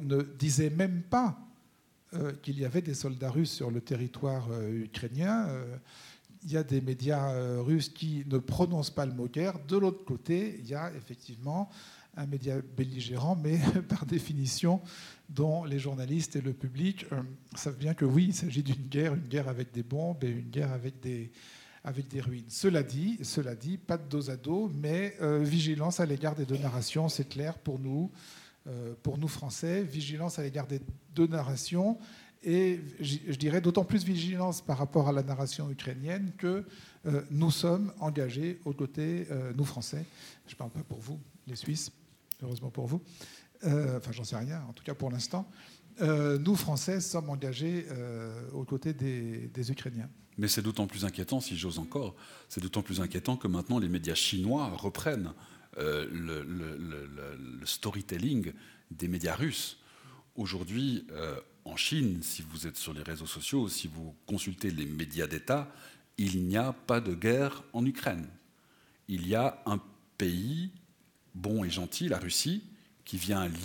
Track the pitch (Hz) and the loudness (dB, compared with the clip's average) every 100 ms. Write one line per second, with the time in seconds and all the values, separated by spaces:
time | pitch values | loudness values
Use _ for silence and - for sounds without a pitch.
0 | 143 139 143 - 151 135 151 156 190 175 | 2 2 2 2 4 6 4 4 2 2
1 | - 240 240 - - - _ _ _ _ | 2 4 4 2 -8 -20 _ _ _ _
2 | _ 175 147 139 - 139 131 165 160 131 | _ -2 -2 -2 -4 -2 0 2 0 0
3 | 139 127 131 143 160 - 127 117 - 131 | -2 -2 0 2 2 0 -2 -2 0 0
4 | 123 - 139 131 117 117 107 110 110 - | -2 -2 -2 0 -2 -2 -2 -2 -4 -6
5 | 117 127 185 226 196 131 123 127 - - | -4 0 2 2 2 -2 -6 -10 -14 -20
6 | - - - - 175 156 147 135 131 127 | -20 -20 -20 -12 -2 0 2 2 2 0
7 | 131 147 139 131 123 123 123 160 139 - | 2 2 2 0 0 0 4 4 2 -2
8 | 160 147 139 131 - - 180 170 143 - | -2 -2 2 0 2 4 4 4 0 0
9 | 139 127 123 143 185 175 143 196 190 190 | 0 -2 -2 0 0 -2 0 4 4 2
10 | - 190 - 170 214 - 117 143 170 156 | -2 -4 0 0 0 -4 -6 -4 -4 -8
11 | 107 123 - 117 131 170 202 - - - | -12 -14 -14 -8 -2 -2 -2 -8 -20 -20
12 | - - 143 139 139 135 135 - 131 127 | -14 -8 -4 -2 0 -2 -2 -2 -2 -2
13 | 120 123 147 180 151 160 139 185 175 202 | -4 0 2 2 4 4 6 4 2 0
14 | 135 165 - 147 131 - 170 185 - - | 2 0 2 0 0 4 6 4 2 -14
15 | - - - 139 151 160 160 139 139 135 | -16 -16 -6 2 2 2 0 -2 0 -2
16 | 127 160 156 147 131 127 131 127 185 190 | 0 0 0 0 -2 -2 -4 0 0 0
17 | - 139 127 135 - - 147 127 147 165 | -4 -4 -4 -8 -14 -6 -4 0 0 4
18 | 139 139 180 - 175 127 135 131 131 143 | 6 8 6 4 0 0 2 0 0 2
19 | 160 147 131 143 131 123 123 120 117 143 | 2 2 0 0 0 -2 -4 -4 -2 -2
20 | 170 165 127 117 120 131 139 127 127 131 | -2 0 -2 -2 -4 -2 0 -2 -4 -6
21 | 127 120 113 - - - - - 147 135 | -6 -6 -6 -12 -20 -20 -20 -12 -6 -6
22 | 135 139 123 123 117 - 196 165 127 131 | -4 -4 -2 -4 -6 2 4 4 4 0
23 | 185 233 139 - 127 117 131 185 - 170 | 0 0 -2 -2 -2 -2 -4 -4 -2 -4
24 | 143 147 135 127 131 180 214 143 147 170 | -2 -2 -2 -4 -2 0 0 0 0 0
25 | 202 202 156 151 147 165 156 151 160 175 | 0 0 2 4 4 4 4 2 2 2
26 | 165 139 151 151 131 135 139 123 117 156 | 2 2 0 0 0 0 0 0 0 2
27 | 160 - 135 135 151 - - 131 131 139 | 2 2 -2 -2 -4 -4 -4 -2 0 0
28 | 185 - - - - - - 123 117 117 | -2 -6 -18 -20 -20 -16 -10 -8 -8 -4
29 | 151 143 151 - 139 - 165 185 185 147 | -2 0 -2 -2 -6 -2 0 2 0 -2
30 | 143 151 175 170 139 143 131 135 - - | -4 -2 -2 -2 -2 -2 -2 -2 -4 -10
31 | - 165 165 165 131 131 - 170 202 226 | -2 4 4 4 0 -2 0 2 4 2
32 | - - - - 170 180 185 180 147 - | -4 -18 -20 -6 2 6 6 2 -4 -4
33 | 151 147 190 135 147 160 170 175 180 214 | -2 -2 -2 0 4 4 6 4 4 4
34 | 180 175 170 180 180 165 - 135 139 165 | 4 2 2 2 0 0 0 0 4 6
35 | 143 139 135 135 139 - 147 135 - 127 | 6 6 2 0 -2 -2 -4 -4 -6 -4
36 | 143 190 190 - 180 190 208 - - - | -4 -2 -4 -2 0 0 -4 -14 -20 -8
37 | 160 143 143 147 165 147 170 180 202 - | 0 0 2 4 4 6 4 4 2 0
38 | 156 143 127 127 165 175 147 139 139 151 | -2 2 0 0 -2 -2 -4 -2 -2 -2
39 | 156 175 160 139 127 120 139 - 113 147 | -2 -2 -2 -4 -2 0 0 -2 -6 -6
40 | 165 - - - - - 120 156 - 113 | -8 -12 -20 -20 -18 -12 -8 -8 -8 -8
41 | 110 151 139 - - 120 - 156 - - | -8 -10 -12 -16 -12 -8 -4 -4 -4 -12
42 | - _ - - 127 120 127 123 120 165 | -20 _ -14 -10 -8 -6 -6 -6 -2 -4
43 | - - - - - - 180 147 139 127 | -6 -16 -18 -20 -20 -4 2 2 2 -2
44 | 113 113 113 113 123 160 123 113 - 139 | -4 -8 -6 -4 -4 -6 -8 -10 -8 -6
45 | 135 123 - 180 196 - - - - - | -4 -4 -4 -4 -6 -12 -20 -20 -16 0
46 | 160 151 147 143 160 190 - 139 - 190 | 4 4 4 4 4 4 2 0 0 0
47 | 175 170 151 143 135 123 160 175 160 131 | 0 -2 -2 -2 -2 -2 0 -2 -4 -6
48 | 123 117 113 113 123 139 131 135 160 143 | -6 -6 -6 -8 -8 -6 -4 -2 -2 0
49 | 135 127 117 113 117 127 120 135 127 117 | 0 0 -2 -4 -6 -4 -2 -2 -4 -4
50 | 127 - - - 104 - 107 104 98 98 | -6 -10 -10 0 2 2 2 2 0 0
51 | 98 - 90 131 - 85 87 82 80 143 | -2 -2 -2 -2 -2 -4 -2 -4 -4 -4
52 | 110 - - - - - 92 107 98 90 | -4 -8 -16 -20 -10 -6 -2 -2 0 0
53 | 90 90 - 127 104 90 87 123 92 90 | -2 -2 -2 0 2 0 2 2 2 0
54 | 80 80 - 98 95 139 131 87 101 - | 0 2 2 2 2 2 0 -4 -4 -2
55 | 156 131 85 - - - - - 76 76 | -2 0 -2 -8 -18 -20 -14 -4 0 0
56 | 73 85 82 78 71 87 80 73 85 73 | -2 -4 -4 -4 -4 -6 -6 -6 -8 -8
57 | 71 71 71 67 65 62 - - 107 101 | -10 -10 -12 -10 -12 -8 -4 -4 -2 -4
58 | - 87 120 131 90 - - - - 82 | -4 -2 2 2 0 -6 -14 -20 -16 -4
59 | 87 87 82 80 151 - - - - - | -2 0 0 0 0 -2 -6 -8 -20 -20
60 | - - - - 98 92 82 113 139 117 | -20 -20 -12 -6 -4 -4 -2 0 0 0
61 | - 78 80 67 - - - - - 151 | -4 -6 -4 -6 -10 -16 -8 -2 0 2
62 | 120 87 80 - 78 78 80 - - 76 | 4 2 -2 -6 -8 -8 -6 -6 -6 -6
63 | 76 80 78 - - 139 107 - 85 78 | -6 -8 -8 -6 -2 0 0 -2 -6 -8
64 | 80 - - 101 - 90 101 78 73 76 | -10 -12 -4 -2 -2 -2 -2 -2 -2 -4
65 | 80 80 76 76 - 139 143 - - - | -4 -2 -2 -2 2 0 0 -10 -20 -20
66 | _ - 98 92 90 104 127 - - 120 | _ -2 0 2 2 2 2 0 2 2
67 | 110 85 107 123 139 - - 117 127 135 | 2 2 4 4 2 -2 -6 0 2 2
68 | - 85 78 - _ _ _ _ _ _ | -2 -2 -4 -12 _ _ _ _ _ _
69 | - 92 87 107 127 - - 104 - - | -4 -2 2 2 2 0 -2 -2 -4 -18
70 | _ - 92 87 113 160 185 - - _ | _ -2 0 2 0 -2 -4 -8 -20 _
71 | _ _ _ 92 95 110 90 87 85 - | _ _ _ -6 0 2 2 0 -2 -2
72 | 170 92 87 - 147 202 - - - _ | 0 0 2 0 2 0 -4 -16 -20 _
73 | - 95 87 98 90 82 | -8 -4 0 2 2 -2